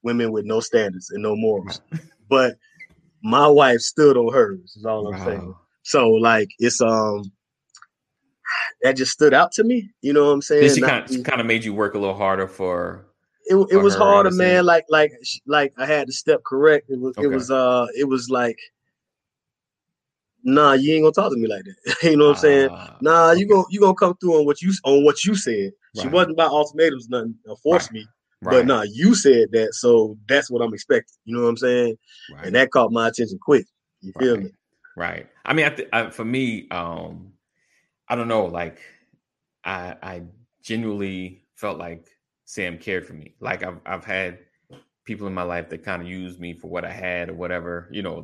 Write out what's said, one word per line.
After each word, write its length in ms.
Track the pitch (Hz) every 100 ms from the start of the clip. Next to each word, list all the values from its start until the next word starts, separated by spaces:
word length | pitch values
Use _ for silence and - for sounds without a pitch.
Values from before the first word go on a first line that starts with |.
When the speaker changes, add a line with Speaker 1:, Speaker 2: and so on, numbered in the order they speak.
Speaker 1:
women 280 | 117 120 113
with 140 | 107 104
no 140 | 110
standards 500 | - 117 104 92 -
and 140 | 104
no 120 | 107 107
morals. 460 | 110 101 92 - _
Speaker 2:
Right. 100 | 160 - _ 104
Speaker 1:
But 260 | 135 127 - _ _ - _ _ _
my 240 | 110 127 147
wife 320 | 147 135 120
stood 380 | - - 147 127
on 160 | 117
hers, 420 | 127 107 95 90 107
is 100 | 110
all 220 | 107 104
I'm 120 | 95
Speaker 2:
Wow. 60 | 95
Speaker 1:
saying. 300 | 95 90 92 _ _
So, 260 | - 143 120
like, 400 | 110 117 113 101 _
it's, 220 | 117 -
um, 500 | 117 113 107 104 98 _ _ _ _ - _ _ _ _ _ _ - - - -
that 140 | 127 131
just 140 | 131
stood 200 | - 151
out 180 | 135 175
to 100 | -
me. 260 | 226 247 196 _
You 120 | 135
know 120 | 147 143
what 60 |
I'm 80 | 143
saying? 200 | - 147
Speaker 2:
Did 120 | 143 135
she 60 |
Speaker 1:
Not 260 | 127 123 -
Speaker 2:
kinda, 160 | 127
Speaker 1:
be 60 | 123
Speaker 2:
kinda 140 | 127
made 200 | 113 113
you 100 | 110
work 220 | 101 104 104
a 40 |
little 160 | 98 98
harder 300 | 98 95 95
for 600 | - 92 87 87 90 _ _ _ _ -
Speaker 1:
It, 100 | 190
it 140 | 196
Speaker 2:
for 100 | 190
Speaker 1:
was 160 | 202 196
Speaker 2:
her 60 |
in 40 | 202
Speaker 1:
harder, 220 | 202 190
Speaker 2:
a 40 |
Speaker 1:
man. 240 | 180 180 180
Speaker 2:
sense? 80 | 175
Speaker 1:
Like, 180 | 170 160
like, 220 | 156 151 -
sh-, 160 | 135 - 135
like, 260 | 147 143 123
I 80 | 135
had 220 | 151 135
to 60 |
step 300 | 131 - 147 -
correct. 440 | 135 151 147 -
It 100 | 131
was, 160 | 131 127
it 40 | 143
Speaker 2:
Okay. 80 |
Speaker 1:
was, 160 | 131 123
uh, 380 | 131 127 123 120 117
it 100 | 139
was 220 | 131 120
like, 300 | 123 120 113 - _ _ _ _ _ _ _ _ _ _ _ _ _ _ _ _ _
"Nah, 300 | 127 139 147
you 200 | 135 139
ain't 100 | 160
gonna 100 | 156
talk 180 | 156 202
to 60 | 123
me 100 | 113
like 160 | 101 95
that." 300 | 98 - -
<laughs> 40 |
You 140 | 165 151
know 100 | 147
what 80 | 143
I'm 40 |
saying? 280 | 151 143 135
Speaker 2:
Ah, 260 | 87 - -
Speaker 1:
"Nah, 300 | 143 165 165
you 140 | 170 202
Speaker 2:
okay. 80 |
Speaker 1:
gon-, 120 | 196 185
you 100 | 196
gonna 160 | 202 185
come 200 | 185 180
through 220 | 180 160
on 60 | 147
what 160 | 143
you 80 | 180
s-, 120 | 190
on 200 | - 139
what 200 | 147 143
you 120 | 196 196
said." 360 | - 117 196 _ _ 107
She 80 |
Speaker 2:
Right. 80 | 131
Speaker 1:
wasn't 220 | 170 175
about 180 | 160 156
ultimatums, 580 | 147 151 147 160 131 113
nothing, 260 | 123 113 113 110
or 120 | 104
force 280 | 147 175 -
Speaker 2:
Right. 40 |
Speaker 1:
me. 160 | 110 107 _ _ _
Speaker 2:
Right. 80 | 92 127
Speaker 1:
But 80 | 123
nah, 160 | 123
you 300 | 104 107 185
said 380 | 247 139 123 107
that, 220 | 113 110 -
so 420 | 120 117 110 107 104
that's 220 | 139 139
what 120 | 120
I'm 100 | 117
expecting. 400 | 107 - 117 - _ -
You 100 | 120
know 80 |
what 60 | 120
I'm 80 | 117
saying? 400 | 127 123 120 110 _ - -
Speaker 2:
Right. 120 | - 95
Speaker 1:
And 80 | 113
that 160 | 135
caught 200 | 139 113
my 160 | 117 113
attention 280 | 113 113 95
quick. 260 | - 139 - _ _ _
You 120 | 190 -
feel 180 | 127 113
Speaker 2:
Right. 80 | 95
Speaker 1:
me? 60 | _ _ _ _ -
Speaker 2:
Right. 300 | 85 85 - _ -
I 80 |
mean, 120 | 156 147
I 40 |
th-, 200 | - -
I, 160 | 117 113
for 160 | - 113
me, 420 | 131 127 107 -
um, 640 | 90 85 85 82 85 92 _ _ _ _ _ _ _ _
I 60 | 123
don't 120 | 117
know, 180 | 113 92
like, 340 | 85 85 - - _ _ _ _ _ _ _
I, 320 | 87 95 90 -
I 220 | 92 90 87 104 120 _
genuinely 840 | - 113 113 101 98 95 90 92 _ _
felt 220 | 104 80
like 300 | 87 85 _ _ _ _ _
Sam 320 | - 90 82
cared 260 | - 92 78
for 80 |
me. 220 | 80 73 _
Like, 240 | 117 95
I've, 160 | 92 87 -
I've 180 | 92 101
had 340 | 95 92 87 _ _ _ - _ _ -
people 220 | 101 101
in 60 |
my 100 | 92
life 260 | 87 87 80
that 140 | 80 -
kinda 200 | 90 87
used 340 | 92 90 87
me 140 | 87
for 140 | 85 87
what 140 | 87 85
I 60 |
had 380 | 90 92 90 87
or 40 |
whatever, 540 | 85 87 90 85 87 87
you 100 | 95
know, 140 | 92 82